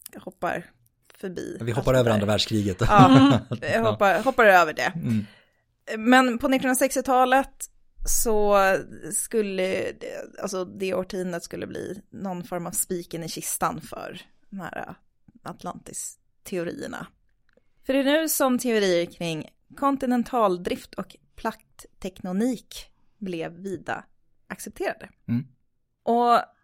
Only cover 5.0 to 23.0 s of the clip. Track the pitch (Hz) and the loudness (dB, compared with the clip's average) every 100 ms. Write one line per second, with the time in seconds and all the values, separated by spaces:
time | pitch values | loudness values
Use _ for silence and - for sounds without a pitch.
5 | 135 110 104 - _ _ _ _ - 220 | -2 -2 -4 -12 _ _ _ _ -10 -2
6 | 226 262 254 233 277 269 269 254 269 262 | 4 4 4 0 0 0 0 0 0 0
7 | 262 254 254 269 269 - - _ _ - | 2 4 4 4 2 -8 -18 _ _ -8
8 | - - 233 214 208 202 190 180 - - | -2 0 2 2 4 4 4 0 -4 -14
9 | - - - 226 202 190 185 - 202 - | -8 -8 -4 -2 -2 -2 -2 -2 -4 -8
10 | - - - - 190 190 185 208 190 185 | -12 -12 -14 -10 -8 -6 -8 -6 -4 -4
11 | 185 190 185 170 - - 98 - - 202 | -4 -6 -6 -8 -10 -12 -10 -10 -10 -12
12 | - - 196 180 - 175 170 - - 175 | -16 -12 -10 -10 -8 -8 -6 -6 -6 -8
13 | - 165 160 - - - 165 - - - | -8 -12 -10 -10 -8 -4 -4 -6 -12 -14
14 | - 175 - _ _ 196 165 - - - | -14 -14 -20 _ _ -14 -12 -10 -12 -16
15 | _ _ _ - - - 180 - - - | _ _ _ -20 -18 -14 -12 -12 -14 -14
16 | - - _ _ - 180 170 - - - | -14 -16 _ _ -8 -6 -6 -8 -10 -12
17 | - _ _ _ _ _ _ _ - 269 | -14 _ _ _ _ _ _ _ -2 0
18 | 269 311 311 - 262 247 247 220 196 170 | 4 2 2 0 2 2 0 2 4 2
19 | 175 - 170 156 - _ _ - 277 269 | 0 -6 -6 -6 -10 _ _ -2 -2 0
20 | 254 247 - 247 202 180 202 254 - - | 0 0 0 2 2 2 -4 -6 -10 -12
21 | - - _ - 226 - _ - - - | -12 -14 _ -10 -8 -8 _ -20 -20 -12
22 | 190 - 185 190 254 226 - - - _ | -12 -8 -4 0 0 -2 -8 -18 -18 _